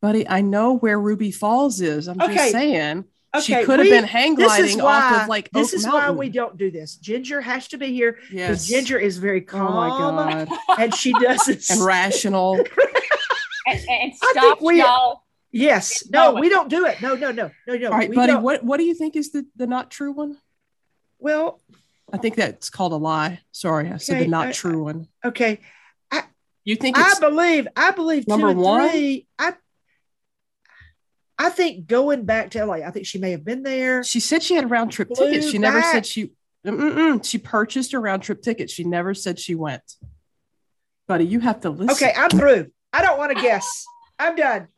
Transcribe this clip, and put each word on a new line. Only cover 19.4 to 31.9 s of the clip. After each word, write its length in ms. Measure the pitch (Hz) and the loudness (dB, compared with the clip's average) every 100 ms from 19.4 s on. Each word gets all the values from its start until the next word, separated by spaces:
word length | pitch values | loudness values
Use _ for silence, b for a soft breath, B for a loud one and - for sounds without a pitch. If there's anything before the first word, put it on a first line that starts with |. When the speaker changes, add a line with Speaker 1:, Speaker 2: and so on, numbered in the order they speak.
| 285 | -10
Speaker 1:
the 140 | _ 247 | _ -6
not 240 | 247 254 | -6 -8
true 180 | - 285 | -10 -10
one? 260 | 285 294 294 _ _ _ _ _ _ _ _ | -8 -10 -10 _ _ _ _ _ _ _ _
Speaker 2:
Well, 400 | 285 302 320 - _ _ _ _ _ | -4 -2 -2 -6 _ _ _ _ _
Speaker 1:
I 40 | 196 | -4
think 180 | 226 | -4
that's 340 | 220 175 - - | -2 -4 -4 -16
called 240 | - 185 | -4 -4
a 40 | 160 | -2
lie. 440 | 156 156 156 175 _ | -2 -2 -2 -6 _
Sorry, 360 | - 180 160 156 | -10 -4 -2 -2
I 60 | 165 | -8
said 180 | - 262 | -6 -2
the 40 | |
Speaker 2:
Okay, 60 | 165 | 0
Speaker 1:
not 180 | 165 156 | 0 -2
Speaker 2:
I, 40 | |
Speaker 1:
true 300 | 156 185 160 | -4 -4 -4
one. 220 | 151 160 165 _ | -4 -8 -14 _
Speaker 2:
okay. 360 | 247 240 233 208 b b b b _ | -8 -2 -2 -2 b b b b _
I, 140 | 294 - _ _ _ | -8 -8 _ _ _
Speaker 1:
You 100 | - | -6
think 240 | 220 262 262 | -2 0 4
Speaker 2:
I 120 | 349 | 4
Speaker 1:
it's 100 | 392 | 4
Speaker 2:
believe, 480 | 311 302 349 320 233 - | 2 4 2 2 0 0
I 160 | 330 | 0
believe 340 | 381 320 311 214 | 0 -2 -2 0
Speaker 1:
number 200 | 208 214 | 0 2
Speaker 2:
two 20 | |
and 100 | 180 | 2
Speaker 1:
one? 300 | 180 226 294 | 2 4 2
Speaker 2:
three. 360 | 320 285 269 - - | 0 -2 -4 -8 -6
I, 160 | 311 359 _ _ _ _ _ _ _ _ _ _ _ b b _ _ _ _ - | -6 -6 _ _ _ _ _ _ _ _ _ _ _ b b _ _ _ _ -4
I 60 | 330 | -2
think 380 | 349 349 185 | 0 -2 -2
going 400 | 160 | -2